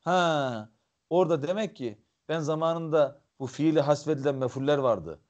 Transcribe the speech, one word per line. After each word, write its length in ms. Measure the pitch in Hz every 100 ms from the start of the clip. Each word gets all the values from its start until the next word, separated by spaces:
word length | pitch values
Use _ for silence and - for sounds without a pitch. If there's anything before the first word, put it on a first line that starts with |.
Ha, 680 | - 180 170 156 135 113 107 _ _ _ _
orada 320 | 170 180 160
demek 340 | 147 196 214 -
ki 280 | 123 104 _ _ -
ben 120 | 165
zamanında 800 | 147 156 165 165 165 151 139 - _ _
bu 60 | 127
fiili 340 | - 156 156
hasfedilen 540 | 139 147 - 147 139
mefuller 440 | 139 127 135 139 143
vardı. 420 | 131 107 78 80